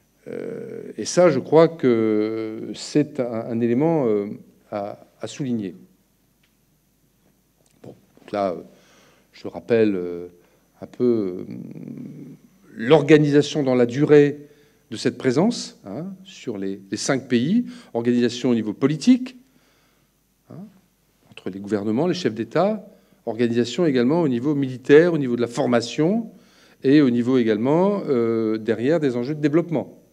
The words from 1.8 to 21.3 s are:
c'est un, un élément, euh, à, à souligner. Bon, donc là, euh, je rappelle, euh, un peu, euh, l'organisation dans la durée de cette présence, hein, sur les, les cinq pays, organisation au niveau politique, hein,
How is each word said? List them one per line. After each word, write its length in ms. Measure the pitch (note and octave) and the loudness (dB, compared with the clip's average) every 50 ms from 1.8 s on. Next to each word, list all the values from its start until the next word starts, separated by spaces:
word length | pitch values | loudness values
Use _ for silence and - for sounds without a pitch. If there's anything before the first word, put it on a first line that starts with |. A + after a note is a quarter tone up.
| - B2+ A#2 A2+ A2 A2 G#2+ G#2+ G#2+ A2 A2 A2 A2 A2 A2 A2+ - A2+ G#2 | 0 2 2 2 2 2 2 2 0 -2 -2 -6 -8 -8 -10 -10 -10 -12 -12
c'est 460 | - - - - D3+ D3 D3 - - | -12 -8 -2 0 0 0 0 -2 -6
un, 240 | B2 A#2+ A#2 A2 A#2 - | -6 -4 -4 -6 -6 -4
un 120 | A#2 A#2 | -4 -2
élément, 460 | A#2+ A#2 A#2+ B2+ D3+ E3 E3 D#3 C3 A2+ | 0 0 2 2 2 2 2 2 2 0
euh, 180 | G#2+ G#2 G2+ G#2 A2+ - - _ - _ _ - A2 | 0 0 -2 -4 -8 -14 -16 _ -20 _ _ -10 -8
à, 340 | G#2 G2+ G#2 - - - _ _ _ | -8 -8 -8 -12 -14 -20 _ _ _
à 80 | - G#2+ | -14 -12
souligner. 480 | - - D3+ B2+ A#2+ A2+ G2+ F2+ D#2+ F2+ - - _ _ _ _ _ _ _ _ _ _ _ _ _ _ _ _ _ _ _ _ _ _ _ _ _ _ _ _ _ _ _ _ _ _ _ _ _ _ - | -10 -8 -6 -4 -4 -4 -4 -6 -10 -14 -20 -20 _ _ _ _ _ _ _ _ _ _ _ _ _ _ _ _ _ _ _ _ _ _ _ _ _ _ _ _ _ _ _ _ _ _ _ _ _ _ -20
Bon, 100 | - - _ _ _ _ _ | -20 -20 _ _ _ _ _
donc 140 | _ - - | _ -6 -4
là, 180 | G2+ G2 F#2+ | -2 -2 -2
euh, 120 | E2+ E2 - - - _ _ _ _ _ _ _ _ _ _ _ _ | -2 -4 -10 -16 -20 _ _ _ _ _ _ _ _ _ _ _ _
je 140 | - - | -16 -14
rappelle, 480 | G#2 - F2 - - A#2+ A2+ A2 G#2+ G2 | -14 -14 -10 -4 0 2 4 4 4 2
euh, 320 | F2+ F2 F2 F2 F2 F2 F2 - _ _ _ _ _ _ _ _ - | 0 -4 -6 -8 -10 -12 -14 -18 _ _ _ _ _ _ _ _ -20
un 60 | F#2+ | -20
peu, 180 | - - - B2 | -14 -6 -2 0
euh, 500 | B2 A#2 A2 G2+ F#2 F2 - - - A#1 - - - - - - - - - - - - - - - - - _ _ _ _ _ - - | 2 2 2 0 -4 -6 -8 -10 -12 -12 -14 -14 -14 -16 -16 -14 -14 -14 -14 -14 -16 -16 -18 -18 -20 -20 -20 _ _ _ _ _ -20 -14
l'organisation 880 | G#2+ A2+ B2 D#3 D#3 C#3+ C#3+ D#3 D3+ D3+ C#3+ C#3 D3 D3 - - D#3 C#3 | -6 0 4 4 4 6 8 6 6 6 6 4 4 2 2 0 -2 0
dans 140 | C3 B2+ | 0 2
la 100 | B2 B2 | 2 2
durée 640 | A#2+ A2+ C#3 D3 C#3+ D3+ D3 D3 C#3+ C#3+ - - - _ _ _ _ _ _ _ - | 2 2 0 2 6 6 6 6 6 2 -4 -12 -20 _ _ _ _ _ _ _ -16
de 60 | A2+ | -10
cette 200 | G#2 - C3 A#2+ | -6 -4 -4 -4
présence, 640 | - - C3 A#2+ C#3 F#3 A#3 A3+ - - - - - - | -2 -2 -2 0 2 2 0 0 -4 -8 -14 -16 -18 -16
hein, 200 | F#2+ G2 C3+ E3+ G3 F#3+ - - | -14 -12 -12 -12 -12 -14 -16 -20
sur 340 | - - - - B2+ A2 G2 | -20 -20 -16 -12 -10 -10 -8
les, 220 | F#2+ G2 G2 G2+ - - | -8 -8 -8 -10 -12 -10
les 60 | G#2+ | -10
cinq 320 | G#2+ - - C#3 B2+ - - | -6 -2 -2 -2 -2 -2 0
pays, 380 | B2+ A#2 B2 D#3 G#3 B3 A#3+ - - - - - - | 0 0 0 2 0 0 -2 -2 -8 -18 -16 -10 -6
organisation 560 | A#2 A#2 A#2+ A#2+ A#2+ A#2+ A#2 A#2 - - C3 | -4 0 0 2 2 2 0 0 -2 0 0
au 40 | A#2+ | 0
niveau 160 | A2+ G#2+ G#2+ G2 | 0 0 -2 -4
politique, 640 | - C#3 C3+ D#3 D3+ - B3 C4 A#3+ B3+ - - - _ _ _ _ _ _ _ _ _ _ _ _ _ _ _ _ _ _ _ _ _ - | -2 -2 -2 -2 0 4 4 4 4 2 -6 -14 -18 _ _ _ _ _ _ _ _ _ _ _ _ _ _ _ _ _ _ _ _ _ -20
hein, 60 | A#2+ D3 G3+ A3 - _ _ _ _ _ _ _ _ _ _ _ | -18 -18 -18 -20 -20 _ _ _ _ _ _ _ _ _ _ _